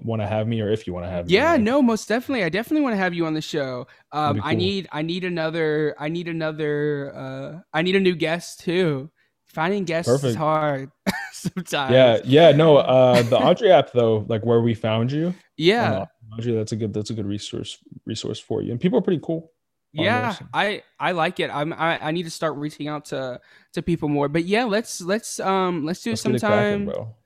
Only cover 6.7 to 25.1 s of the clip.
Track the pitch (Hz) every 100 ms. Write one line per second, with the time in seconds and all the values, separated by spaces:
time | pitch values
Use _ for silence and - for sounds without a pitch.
6.7 | 147 147 143 139 - 135 131 139 160 -
7.7 | 156 180 190 190 170 156 170 - - -
8.7 | 170 180 139 147 _ _ _ _ - 160
9.7 | 202 170 160 170 139 139 110 156 156 151
10.7 | 139 135 _ - - - - 175 - 170
11.7 | 156 135 127 127 110 - 139 165 143 160
12.7 | 143 - 127 127 123 117 117 127 180 214
13.7 | 165 135 123 113 110 101 113 117 117 117
14.7 | 113 113 110 120 147 170 180 _ - 160
15.7 | 226 196 95 98 _ 113 110 117 113 107
16.7 | 110 110 101 104 110 98 101 - - -
17.7 | - - - - 113 - 110 - 110 101
18.7 | 120 185 233 190 165 - 165 165 _ _
19.7 | _ _ 151 175 240 247 185 - 139 196
20.7 | 190 - - 147 180 160 180 156 135 151
21.7 | 156 160 160 147 165 165 - 160 147 147
22.7 | - 147 151 - 139 131 123 _ _ _
23.7 | - 160 165 151 147 139 160 170 202 247
24.7 | 202 240 - 175